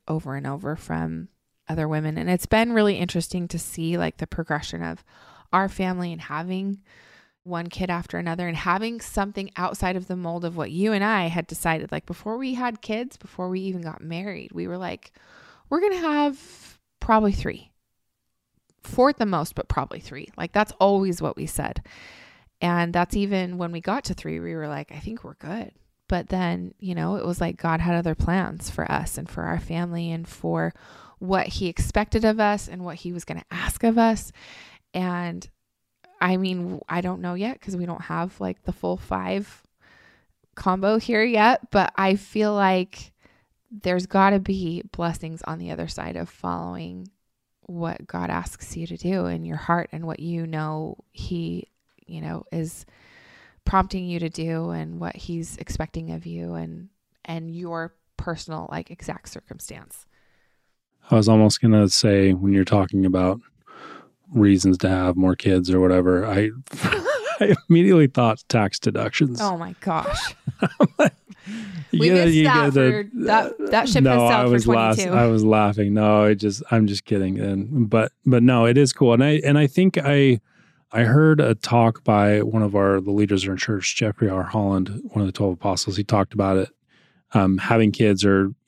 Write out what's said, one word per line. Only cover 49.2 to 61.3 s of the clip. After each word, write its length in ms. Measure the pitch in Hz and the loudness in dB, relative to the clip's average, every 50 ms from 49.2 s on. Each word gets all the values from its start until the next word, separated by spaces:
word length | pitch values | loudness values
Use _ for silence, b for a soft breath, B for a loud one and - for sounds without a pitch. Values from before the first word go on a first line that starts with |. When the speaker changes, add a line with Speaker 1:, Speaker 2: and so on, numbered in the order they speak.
| 180 | -2
Speaker 1:
in 180 | 175 175 165 165 | -4 -6 -8 -8
your 120 | 165 156 | -8 -10
heart 320 | 151 - - 170 175 - - | -8 -4 -2 -2 -2 -4 -6
and 160 | - 156 165 | -10 -12 -10
what 120 | 160 - - | -10 -10 -10
you 280 | 151 170 170 165 165 | -8 -8 -6 -6 -6
know 500 | 160 160 156 156 156 156 156 160 160 - - _ _ | -6 -6 -6 -6 -6 -6 -8 -8 -10 -12 -16 _ _
he, 560 | _ - - - 180 170 165 165 170 180 - - _ _ _ _ _ _ _ | _ -14 -10 -8 -8 -6 -6 -8 -8 -10 -12 -14 _ _ _ _ _ _ _
you 140 | - 165 160 | -18 -16 -12
know, 240 | 160 156 170 - - - | -10 -10 -10 -12 -12 -10
is 340 | 165 165 160 170 - - - b b b b b b b b b b b b b b b _ | -8 -8 -8 -8 -10 -16 -20 b b b b b b b b b b b b b b b _
prompting 400 | - 190 190 185 - - 185 180 | 0 0 0 0 -2 -6 -6 -6
you 120 | 180 175 165 | -6 -6 -4
to 100 | 165 160 | -6 -6
do 420 | - - 160 165 165 160 165 170 | -6 -6 -6 -4 -4 -4 -4 -6
and 280 | 170 160 156 160 170 170 | -6 -8 -8 -10 -10 -10
what 160 | 170 170 - | -10 -10 -10
he's 420 | 180 - - 170 165 165 - - | -12 -10 -10 -8 -8 -8 -10 -14
expecting 540 | - - - - - - - - 165 160 160 | -14 -12 -10 -8 -8 -8 -8 -8 -12 -10 -10
of 140 | 165 165 170 | -12 -12 -12
you 280 | 170 170 170 170 170 170 | -12 -12 -10 -10 -10 -10
and, 360 | 165 165 165 165 170 180 196 _ _ _ _ _ _ - | -10 -10 -12 -14 -16 -18 -20 _ _ _ _ _ _ -14
and 280 | - 165 165 160 165 165 | -12 -12 -10 -10 -12 -12
your 400 | 175 180 170 170 165 165 170 - _ _ _ _ | -10 -10 -8 -8 -8 -10 -10 -14 _ _ _ _
personal, 520 | - - 175 165 156 - 170 156 160 85 - | -10 -8 -6 -8 -8 -10 -12 -12 -12 -10 -10
like, 180 | 147 165 - - | -10 -10 -10 -12
exact 400 | 170 - - - 170 - - - | -16 -14 -12 -12 -12 -12 -16 -18
circumstance. 800 | - - - _ - - - - - - - _ - - - _ _ _ _ _ _ _ _ _ _ _ _ _ _ _ _ _ _ _ _ - | -20 -20 -20 _ -20 -18 -18 -18 -18 -20 -20 _ -20 -20 -20 _ _ _ _ _ _ _ _ _ _ _ _ _ _ _ _ _ _ _ _ 2
Speaker 2:
I 40 | 123 | 4
was 140 | 113 98 | 6 6
almost 320 | 110 | 8